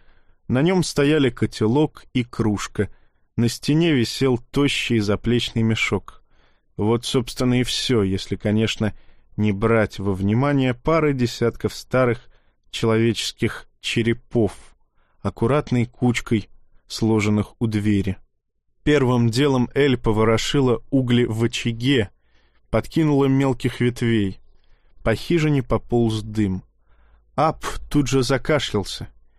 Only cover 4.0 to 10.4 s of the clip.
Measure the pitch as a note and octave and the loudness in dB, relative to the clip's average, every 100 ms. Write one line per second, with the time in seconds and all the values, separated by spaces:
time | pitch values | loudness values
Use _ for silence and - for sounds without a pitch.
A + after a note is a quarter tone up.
4 | A2 - C3+ A#2+ - C#3 C#3+ - - A2+ | 0 0 0 0 -2 0 0 0 0 0
5 | G2+ G2+ - A#2+ - A#2 A2+ A2 - G2+ | 0 -2 0 0 0 -2 0 0 -2 -4
6 | - - _ _ _ _ _ - G#2+ A#2 | -6 -20 _ _ _ _ _ -4 0 0
7 | - C3+ B2 - B2+ B2 A#2+ - - A#2 | -2 -4 -4 -2 0 0 -2 -4 0 0
8 | G2 F#2+ - G2 G#2+ G#2+ G#2+ - G#2+ - | 0 -2 -6 -6 -2 0 0 -2 -4 -6
9 | - - _ - G#2+ G2 A2 A2+ G2+ - | -16 -20 _ -2 -2 0 0 2 0 -2
10 | G2 F#2+ G2+ A2+ | -4 -2 0 0